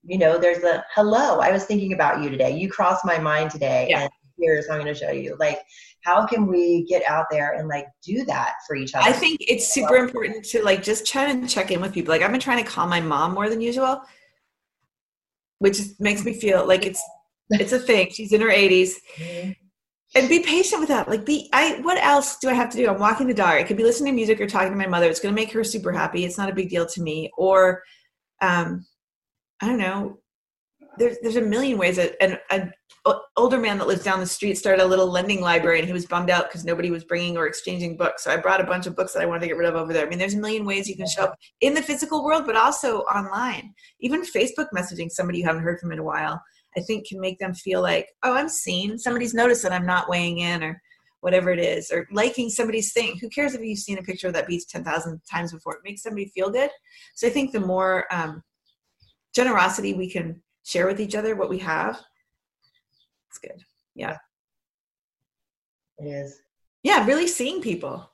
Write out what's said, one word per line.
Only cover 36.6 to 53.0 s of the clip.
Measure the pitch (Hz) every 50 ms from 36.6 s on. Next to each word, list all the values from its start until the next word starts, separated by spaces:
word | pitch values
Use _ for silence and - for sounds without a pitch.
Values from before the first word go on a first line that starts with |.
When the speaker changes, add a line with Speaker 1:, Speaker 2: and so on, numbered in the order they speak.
| 165
Speaker 2:
nobody | 170 170 165 170 175
was | 175 165 165
bringing | _ 175 175 175 175 170 170
or | 160
exchanging | 151 151 - - 185 180 175 175 170 165
books. | 160 175 - - - -
So | -
I | 147
brought | 165 165 185 190 190
a | 185
bunch | 185 180 185 180
of | 180 -
books | - 190 185 -
that | -
I | 175
wanted | 170 170 170
to | 170
get | 170 160
rid | 165 170 170
of | 160
over | 165 160 160 165
there. | 160 151
I | 151
mean, | 175 175
there's | 190 202 202
a | 208
million | 208 214 220 220 208
ways | 202 196 196 196 202
you | 190
can | - 190 180
show | - 196 190
up | 190 - _ _ _ _ _
in | - 277
the | 285 302
physical | - - 294 277 311 - 320 302
world, | 262 294 311 320 -
but | 226 220
also | 220 226 269 285 - - 254 226 202
online. | - - - 202 196 190 196 208 240 254 208 - - 208 - _ _ - _ _
Even | - 247 285 339
Facebook | 349 - - - 220 254 - - 294 - -
messaging | 180 180 - 175 165 165 165
somebody | - - 180 180 175 175
you | 175
haven't | 165 160 160
heard | 165 170 170 175
from | - 170
in | 165 156
a | 156
while, | 156 151 156 151 151 156 170 - _ _ _ _ _ _
I | -
think, | 175 - 220 208 208
can | - 196 190
make | 190 185 185 185
them | 196 185 180
feel | - - 190 185 185
like, | 180 175 170 165 - - _ _ -
"Oh, | 254 247
I'm | 269 294 320
seen. | - - - 185 180 180 190 208 214 233
Somebody's | - 247 240 240 240 226 226
noticed | 226 233 247 240 240
that | - 208
I'm | 180 180 180
not | 180 180 180 - -
weighing | 180 175 175 175 170 170
in," | 175 175 175 170 156
or | 156 165 180 _ _ _ _ _ _ _ _
whatever | - 180 185 185 175 180
it | 180 170
is, | 175 180 - - - -
or | - 175 170 _
liking | 202 208 220 247 240 262 240 233
somebody's | 202 - 233 226 220 220 208 -
thing. | - 240